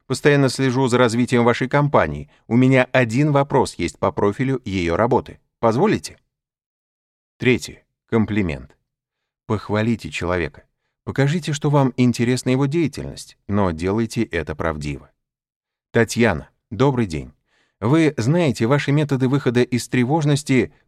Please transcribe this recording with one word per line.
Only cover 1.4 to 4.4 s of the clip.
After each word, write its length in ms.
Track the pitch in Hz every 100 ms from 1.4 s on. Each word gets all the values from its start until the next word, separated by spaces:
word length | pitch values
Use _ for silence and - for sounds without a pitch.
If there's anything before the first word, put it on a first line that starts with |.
вашей 240 | 120 113 127
компании. 640 | 143 147 123 82 73 71 _ -
У 80 | 117
меня 320 | 131 131 127
один 400 | 131 120 117 151
вопрос 420 | 143 139 135 104
есть 240 | - 85 -
по 140 | 101
профилю 480 | - 101 101